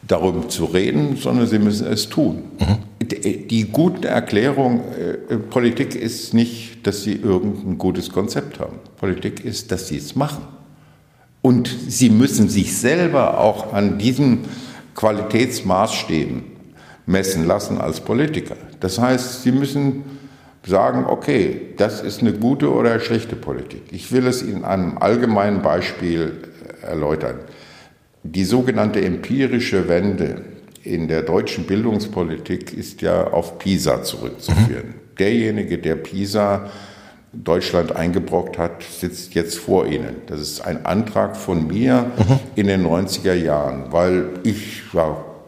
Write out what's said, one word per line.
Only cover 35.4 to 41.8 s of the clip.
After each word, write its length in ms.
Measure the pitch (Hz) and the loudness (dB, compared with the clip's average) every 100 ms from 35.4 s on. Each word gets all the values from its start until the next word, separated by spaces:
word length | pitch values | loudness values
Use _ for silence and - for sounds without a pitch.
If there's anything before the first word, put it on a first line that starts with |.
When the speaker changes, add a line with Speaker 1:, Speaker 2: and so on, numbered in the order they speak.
| 110 107 98 85 | 0 -2 -2 -2
Speaker 1:
der 180 | 78 80 | -2 -4
pisa 760 | - 95 98 107 101 101 - - - - - - _ | -4 -6 -2 2 2 0 -4 -14 -18 -20 -20 -20 _
Deutschland 600 | - - 87 90 90 82 - | -12 0 0 2 0 0 0
eingebrockt 600 | 82 85 82 90 80 - | 0 0 0 -2 -2 -4
hat, 240 | 85 - | -4 -6
sitzt 520 | - - 90 - - | -16 -8 -8 -8 -4
jetzt 240 | 92 85 - | -2 -2 -6
vor 280 | - 95 65 | 2 2 2
Ihnen. 300 | 69 57 - - | -2 -4 -10 -10
Das 140 | 76 | -8
ist 200 | 76 - | -8 -8
ein 220 | - 82 - | -6 -6 -2
Antrag 500 | 92 113 - 101 - | -2 0 0 -2 -4
von 300 | - 90 80 | -2 -2 0
mir 380 | 95 | 0